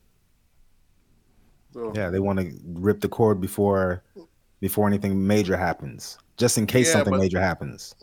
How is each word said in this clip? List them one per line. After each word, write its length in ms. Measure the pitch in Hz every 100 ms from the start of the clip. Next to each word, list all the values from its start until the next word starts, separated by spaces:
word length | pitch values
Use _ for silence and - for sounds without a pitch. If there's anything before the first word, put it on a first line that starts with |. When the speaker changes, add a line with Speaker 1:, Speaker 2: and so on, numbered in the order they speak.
| _ _ _ _ _ _ _ _ _ _ _ _ _ _ _ _ _
Speaker 1:
So. 200 | 120 113
Speaker 2:
Yeah, 160 | 107 92
they 80 | 95
wanna 280 | 98 95 87 60
rip 360 | 85 85 98 104
the 80 | 98
cord 320 | - 110 95
before, 600 | 95 - 101 98 92 87 _ - - _ _ -
before 280 | 95 - 104
anything 360 | 101 101 98
major 320 | 95 107 92 90
happens, 640 | 90 - 69 60 - - _ -
just 220 | 120 -
in 80 | 107
case 220 | 127 123
Speaker 1:
Yeah, 60 |
Speaker 2:
something 180 | 160 98
Speaker 1:
but 80 | 92
Speaker 2:
major 200 | 95 90
happens. 540 | 92 82 71 - - -